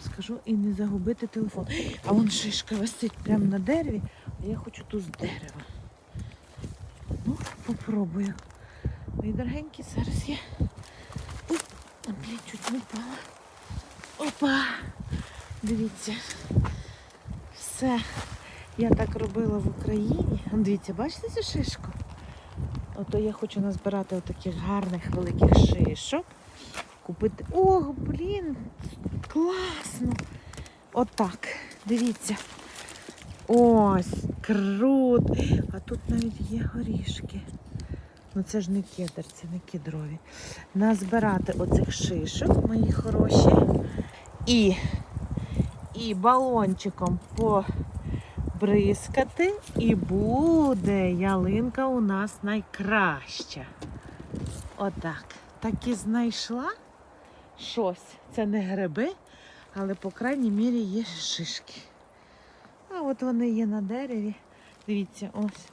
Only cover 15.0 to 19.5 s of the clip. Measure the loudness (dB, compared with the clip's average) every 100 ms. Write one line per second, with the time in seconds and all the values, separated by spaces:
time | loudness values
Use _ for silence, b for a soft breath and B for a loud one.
15 | B B B B B -6 -4 -2 -2 -6
16 | -8 -8 B B B B B B B B
17 | B -18 -14 -14 -14 -14 -10 -2 0 0
18 | B B B B B B B -2 4 4
19 | 2 -2 -2 0 0